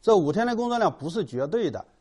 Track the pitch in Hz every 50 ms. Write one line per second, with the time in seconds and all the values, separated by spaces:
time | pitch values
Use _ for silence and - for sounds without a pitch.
0 | _ 226 220 190 156 143 156 202 233 240 240 220 240 240 240 233 220 165 127 -
1 | 135 165 165 220 180 123 123 123 135 151 175 240 220 156 110 - - _ _ _